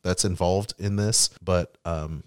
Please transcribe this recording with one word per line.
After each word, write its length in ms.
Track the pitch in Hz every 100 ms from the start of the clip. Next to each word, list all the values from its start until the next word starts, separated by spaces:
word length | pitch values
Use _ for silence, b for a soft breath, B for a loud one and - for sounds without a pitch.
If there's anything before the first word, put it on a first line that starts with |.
that's 200 | 90 92
involved 500 | 101 87 87 95 104 -
in 160 | 101
this. 340 | 101 104 107 - -
But, 340 | 90 90 85 _
um, 380 | 85 80 78 78